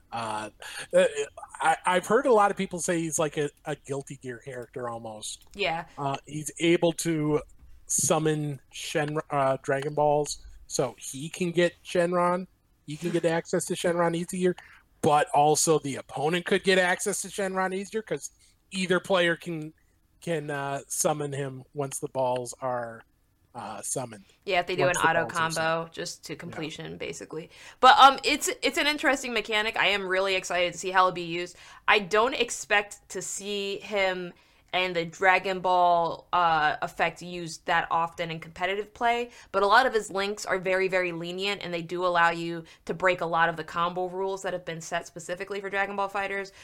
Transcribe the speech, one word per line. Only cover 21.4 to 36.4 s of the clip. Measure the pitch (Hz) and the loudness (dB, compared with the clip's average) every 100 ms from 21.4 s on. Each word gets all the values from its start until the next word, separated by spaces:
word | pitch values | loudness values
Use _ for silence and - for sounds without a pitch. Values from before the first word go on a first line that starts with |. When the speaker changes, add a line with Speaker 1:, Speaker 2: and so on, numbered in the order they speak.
| 139 131 - | -6 -8 -12
Speaker 1:
once | 147 139 - | -8 -6 -6
the | 147 | -6
balls | 131 127 127 123 - | -2 0 -2 -4 -6
are, | 131 123 117 113 - _ _ _ _ | -6 -4 -6 -12 -20 _ _ _ _
uh, | 120 107 104 | -14 -12 -10
summoned. | - - 120 107 - _ - | -8 -6 -8 -12 -20 _ -2
Speaker 2:
Yeah, | 180 | 0
if | 175 | 0
they | 180 | 0
do | |
Speaker 1:
Once | 180 170 | 0 2
Speaker 2:
an | |
Speaker 1:
the | 165 | 2
Speaker 2:
auto | 165 | 2
Speaker 1:
balls | 165 | 0
are | 170 | -2
Speaker 2:
combo, | 160 165 | -2 0
Speaker 1:
summoned. | 160 165 165 | 0 -2 -4
Speaker 2:
just | - 170 - | -10 -10 -10
to | - | -14
Speaker 1:
Yeah. | 156 | -14
Speaker 2:
completion, | 175 170 151 160 160 170 | -12 -10 -10 -10 -12 -10
basically. | - 165 - 156 170 - - - | -10 -10 -12 -14 -14 -18 -20 6
But, | 254 - | 8 12
um, | 269 262 | 10 8
it's, | 233 285 - - | 0 0 -2 -2
it's | 262 339 | -2 0
an | 294 | 0
interesting | 294 311 269 247 | 2 2 0 0
mechanic. | 233 214 214 214 233 | -4 -2 0 0 2
I | 170 | 2
am | 202 190 | 2 0
really | 185 196 185 | 0 2 0
excited | 185 180 175 | 0 0 0
to | 170 | -2
see | 180 | 0
how | 190 | 4
it'll | 185 | 4
be | 175 | 4
used. | 170 170 175 - - - - | -6 -6 -8 -12 -20 -4 2
I | 214 | 2
don't | 185 214 240 | 4 2 2
expect | - 233 - - 208 208 - - | 0 -4 -4 0 0 0 -10 -12
to | 190 | -10
see | 170 - 196 202 196 196 | -8 -8 -6 -6 -6 -8
him | - 208 190 185 175 - _ _ _ | -6 -2 0 -2 -8 -14 _ _ _
and | 180 185 170 | -2 0 -2
the | |
Dragon | 170 - 190 185 190 185 | -4 0 4 4 2 -2
Ball, | 185 180 175 175 165 - - | 2 4 6 4 2 -4 -4
uh, | 175 | 0